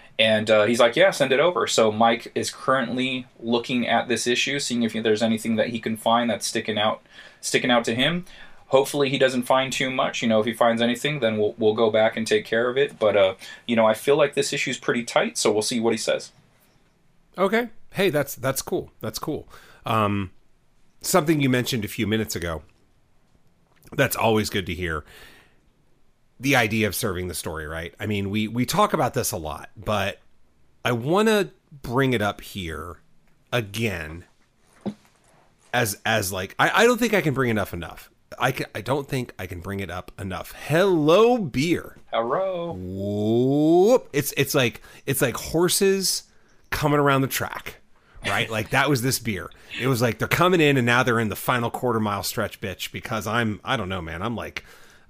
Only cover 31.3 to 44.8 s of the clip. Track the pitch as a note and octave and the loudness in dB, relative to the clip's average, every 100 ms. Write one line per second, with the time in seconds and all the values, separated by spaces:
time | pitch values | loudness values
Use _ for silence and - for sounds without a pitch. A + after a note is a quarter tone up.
31.3 | G#3+ D#3+ - _ C#3+ - B2 C3+ A#2 G2+ | 2 0 -8 _ -16 -4 0 2 2 -2
32.3 | - - G2+ E2 D2+ F2 - _ _ _ | -4 -10 -10 -8 -8 -12 -16 _ _ _
33.3 | _ - A#2+ G2 G#2+ A2+ F2 D#2 E2+ - | _ -6 -4 -4 -4 -4 -4 -8 -12 -18
34.3 | _ _ _ _ _ G#3 - _ _ _ | _ _ _ _ _ -12 -12 _ _ _
35.3 | _ _ _ _ B2 G#2+ G2 A2 A2 F#2 | _ _ _ _ -2 -2 -2 -2 0 -2
36.3 | F#2+ F#2+ - D3 F3+ A#3 A3+ A#3 G3+ D3 | -6 -6 0 2 4 4 4 0 0 0
37.3 | C3 B2 G#2+ F#2 F2 D#2+ - - _ - | 0 0 0 -2 -6 -10 -14 -20 _ -16
38.3 | - B2+ C3 - A2 G#2+ C#3+ C#3 C3+ A#2+ | -2 -2 -2 -6 -6 -4 -4 -2 -6 -6
39.3 | - F#2+ F2 F2+ G2 F#2 F2+ - - G2 | -10 -10 -10 -8 -6 -6 -10 -12 -12 -10
40.3 | F#2 - - - D#3 G3 E3+ D3 F#3+ A#3 | -10 -12 -12 -2 2 4 4 6 6 6
41.3 | B3 D#3+ B2+ E3+ C#3 F#2+ - - A#2 A#2 | 4 0 -2 0 -2 -4 -18 -6 -4 -2
42.3 | E3 F#3+ F3 E3+ F#2 F2+ G2 G2+ G#2 G#2+ | -2 -4 -6 -8 -8 -8 -6 -4 -2 2
43.3 | A#2+ C3 C#3+ D#3 F3 G3+ B3+ - C#3+ - | 2 4 4 4 6 6 4 2 -4 -2
44.3 | - C3+ C#3 A#2+ - | -2 0 2 0 -2